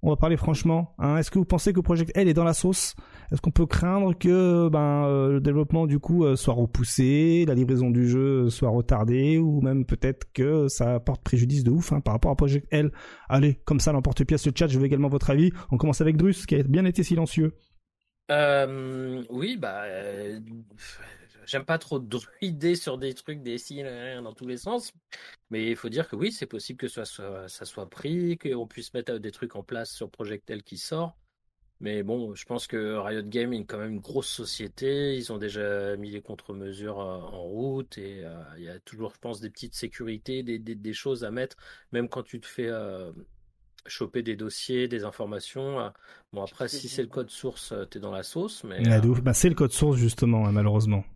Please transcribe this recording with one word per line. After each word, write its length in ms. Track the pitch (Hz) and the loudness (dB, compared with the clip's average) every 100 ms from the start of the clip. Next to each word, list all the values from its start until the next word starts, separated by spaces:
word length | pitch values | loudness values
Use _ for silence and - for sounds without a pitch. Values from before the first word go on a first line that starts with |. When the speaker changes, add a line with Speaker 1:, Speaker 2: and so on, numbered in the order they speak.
| - | 2
Speaker 1:
On 40 | |
va 60 | 151 | 4
parler 200 | 160 165 | 4 4
franchement, 580 | - 151 165 165 165 - | 2 2 2 2 0 -2
hein. 180 | 143 151 | 0 2
Est-ce 140 | 156 | 2
que 80 | 196 | 2
vous 80 | 175 | 2
pensez 260 | 180 - | 2 4
que 80 | 180 | 2
Project 320 | 175 170 165 | 2 2 2
L 140 | 175 190 | 4 4
est 60 | |
dans 100 | 160 | 4
la 80 | 170 | 4
sauce ? 420 | 156 180 190 - - - - - | 2 2 0 -2 -6 -18 -20 -4
Est-ce 80 | 147 | -2
qu'on 100 | - | 2
peut 140 | - | 4
craindre 480 | 170 - 175 190 196 175 | 4 2 2 2 2 2
que, 520 | 180 180 185 170 170 | 4 6 6 6 4
ben, 380 | 156 147 147 143 | 4 4 2 4
euh, 260 | 139 135 | 4 4
le 80 | 139 | 4
développement 460 | 143 143 147 165 160 | 4 2 2 2 2
du 120 | 143 | 0
coup, 280 | - 170 156 | 2 4 4
euh, 100 | 131 | 4
soit 160 | - | 2
repoussé, 920 | 120 117 - 120 - 127 143 160 165 165 | 2 2 2 0 4 4 6 6 6 6
la 60 | |
livraison 340 | 127 127 131 127 | 4 4 4 4
du 160 | 120 123 | 4 4
jeu 440 | 123 135 135 123 | 4 4 4 2
soit 180 | 113 123 | 2 2
retardée, 720 | 113 120 120 110 123 139 160 | 2 4 2 4 4 4 4
ou 240 | 165 147 | 4 4
même 240 | 135 135 131 | 2 2 0
peut-être 440 | 135 135 135 - | 0 0 -2 -8
que 340 | - 131 156 143 | -2 2 4 2
ça 320 | - 120 123 | 2 0 0
porte 240 | 117 131 | 0 -2
préjudice 400 | - 123 120 143 | 2 2 4 4
de 60 | 120 | 4
ouf, 200 | 147 175 | 2 2
hein, 60 | 147 | 0
par 120 | 135 | 0
rapport 180 | 107 - | 2 2
à 60 | 139 | 4
Project 300 | 143 143 - | 4 2 2
L ? 220 | 151 151 - - - - | 2 2 -2 -18 -20 0
Allez, 300 | 135 143 135 | 4 4 2
comme 160 | - 147 | 2 2
ça, 120 | - | 4
l'emporte-pièce, 520 | 147 131 123 131 151 151 | 2 2 2 2 2 2
le 60 | |
chat, 120 | 131 170 | 2 2
je 120 | 131 | 4
veux 60 | |
également 240 | 135 135 143 | 4 4 4
votre 220 | 139 - | 2 2
avis. 220 | 139 175 - - | 6 6 4 -2
On 80 | 123 | 2
commence 240 | 151 143 | 2 4
avec 160 | 160 156 | 4 6
Drus, 260 | 180 185 | 4 2
qui 100 | - 147 | 0 0
a 60 | |
bien 220 | 135 151 | 4 4
été 180 | 185 180 | 4 2
silencieux. 520 | 170 170 165 - 156 - _ _ _ _ _ _ _ | 2 2 2 2 0 0 _ _ _ _ _ _ _
Speaker 2:
Euh, 920 | 147 147 139 135 135 131 131 131 127 120 | 2 4 4 2 -2 -6 -6 -6 -6 -6
oui, 260 | 123 180 247 | -4 -4 -4
bah, 240 | 123 98 | -6 -6
euh, 560 | 104 95 101 101 104 110 110 117 110 104 - - - - - _ - | -8 -8 -8 -8 -8 -10 -14 -18 -18 -20 -20 -18 -20 -20 -20 _ -8
j'aime 180 | 143 | -8
pas 120 | 135 160 | -2 -4
trop 200 | - 147 | -2 -8
druider 760 | 117 120 - _ 196 156 165 | -6 -8 -10 _ -8 -2 0
sur 220 | 175 - 127 | -2 -4 -6
des 160 | 135 | -8
trucs, 300 | 127 - 151 | -10 -12 -12
des 160 | 123 120 | -10 -10
signes, 260 | - 143 | -10 -12
euh, 360 | 139 123 123 127 | -12 -12 -12 -12
dans 100 | 120 | -14
tous 140 | 110 127 | -14 -12
les 100 | 123 | -10
sens, 360 | 190 240 240 _ _ - - - _ | -6 -6 -8 _ _ -20 -20 -20 _
mais 180 | 110 113 | -6 -4
il 60 | 117 | -4
faut 140 | 117 | -6
dire 180 | 110 - | -6 -6
que 80 | 104 | -4
oui, 160 | 185 | -6
c'est 140 | 226 135 | -6 -10
possible 320 | 110 - 127 | -12 -12 -10
que 100 | - | -10
ça 160 | - | -10
soit, 440 | 107 - 101 95 92 | -12 -12 -14 -14 -14
ça 180 | - 101 | -16 -16
soit 220 | - 95 | -14 -16
pris, 480 | - 139 170 175 170 | -12 -6 -4 -2 -4
qu'on 280 | 151 123 113 | -4 -6 -8
puisse 280 | - 113 | -12 -10
mettre, 180 | 127 117 | -10 -8
euh, 60 | 117 | -8
des 120 | 107 | -8
trucs 260 | - 120 107 | -10 -12 -12
en 60 | |
place 280 | 98 120 117 | -10 -10 -10
sur 200 | - 104 | -10 -14
Project 380 | _ 107 104 _ | _ -10 -10 _
L 140 | 107 | -14
qui 160 | - 92 | -12 -14
sort. 400 | - 160 165 - _ _ _ _ _ _ | -8 -6 -6 -10 _ _ _ _ _ _
Mais 220 | 104 104 | -8 -6
bon, 320 | 101 120 113 | -4 -6 -6
je 120 | 98 - | -12 -10
pense 200 | 120 - | -10 -6
que 300 | 113 107 107 | -6 -6 -6
Riot 280 | 101 110 | -6 -8
Games 280 | 104 117 120 | -6 -4 -4
est 120 | 120 101 | -6 -8
quand 100 | 107 | -10
même 160 | 107 | -8
une 60 | 107 | -10
grosse 280 | 98 135 - | -6 -6 -6
société, 840 | - 110 - 104 - 135 143 143 135 | -10 -10 -10 -12 -6 -4 -2 -2 -4
ils 140 | 120 | -8
ont 80 | 107 | -8
déjà 560 | 104 104 104 101 101 101 | -8 -6 -4 -4 -4 -6
mis 100 | 104 | -10
les 140 | 101 | -14
contre-mesures, 800 | - 104 - 98 98 98 104 101 | -14 -18 -14 -14 -12 -12 -10 -8
euh, 180 | 98 92 | -8 -10
en 240 | 87 92 | -12 -12
route 560 | 87 104 135 135 131 - | -10 -8 -6 -6 -10 -14
et, 240 | 98 98 | -14 -14
euh, 140 | 82 82 76 80 | -16 -16 -18 -18
il 80 | |
y 60 | 85 | -18
a 80 | 90 | -18
toujours, 340 | - 107 110 | -20 -12 -12
je 40 | - | -12
pense, 200 | 120 107 | -12 -12
des 100 | 110 | -12
petites 240 | - 120 | -14 -16
sécurités, 680 | - 117 - 113 110 - 131 | -10 -12 -10 -10 -10 -8 -8
des, 160 | 123 113 | -6 -8
des, 180 | 113 107 | -8 -12
des 160 | 107 | -10
choses 300 | 107 143 127 | -8 -6 -6
à 60 | 113 | -6
mettre, 260 | 113 131 - - - _ | -6 -8 -10 -20 -20 _
même 160 | 120 120 | -6 -4
quand 140 | - | -8
tu 180 | 117 120 | -12 -14
te 60 | - | -14
fais, 220 | - 117 | -8 -6
euh, 440 | 113 104 95 90 - - - _ _ _ _ - | -6 -8 -12 -14 -16 -20 -20 _ _ _ _ -18
choper 360 | - 113 123 | -10 -6 -6
des 120 | 113 | -6
dossiers, 540 | 104 107 - - 127 123 | -6 -8 -10 -6 -4 -2
des 160 | 117 | -4
informations. 760 | 104 - 107 101 - 135 135 139 | -8 -10 -8 -8 -10 -10 -8 -6
Euh, 120 | 107 - _ - _ | -8 -12 _ -20 _
bon, 100 | 101 | -12
après, 260 | 98 - 123 | -10 -8 -8
si 200 | 143 123 | -8 -10
c'est 140 | - | -8
le 60 | 117 | -6
code 200 | 135 120 | -6 -10
source, 440 | - - - - | -10 -10 -10 -12
euh, 120 | 107 | -10
t'es 140 | 95 110 | -10 -12
dans 120 | 101 | -10
la 100 | 98 | -10
sauce, 420 | 95 160 202 214 | -10 -8 -8 -10
mais, 140 | 110 95 | -12 -2
Speaker 1:
Ouais, 160 | 117 | 4
Speaker 2:
euh, 60 | 113 | 4
Speaker 1:
de 80 | 113 | 4
ouf. 120 | 123 | 2
Bah, 140 | 131 | 2
c'est 160 | 120 180 | 4 4
le 40 | |
code 180 | 170 135 | 4 0
source, 260 | - 151 131 | 2 2 4
justement, 480 | 117 - 120 117 104 | 2 2 2 2 2
hein, 60 | |
malheureusement. 520 | 104 104 104 107 101 - | 2 4 2 2 0 -2